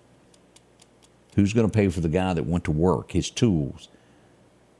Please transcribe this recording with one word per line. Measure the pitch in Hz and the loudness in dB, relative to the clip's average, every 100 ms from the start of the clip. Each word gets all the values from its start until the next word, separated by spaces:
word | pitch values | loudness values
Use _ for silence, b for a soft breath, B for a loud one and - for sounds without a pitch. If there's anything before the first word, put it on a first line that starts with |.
| _ _ _ _ _ - _ _ _ _ _ _ _ - | _ _ _ _ _ -20 _ _ _ _ _ _ _ 0
Who's | 101 | 2
gonna | 117 107 | 2 0
pay | 110 101 | 2 0
for | 85 | 0
the | 82 | -2
guy | 85 92 | 0 -2
that | 85 64 | -2 -2
went | 87 | -4
to | - | -2
work, | 76 90 69 - | 0 2 0 -2
his | 90 - | -4 -4
tools? | - 120 85 69 - - _ _ _ _ _ _ _ _ | -2 0 0 -2 -8 -20 _ _ _ _ _ _ _ _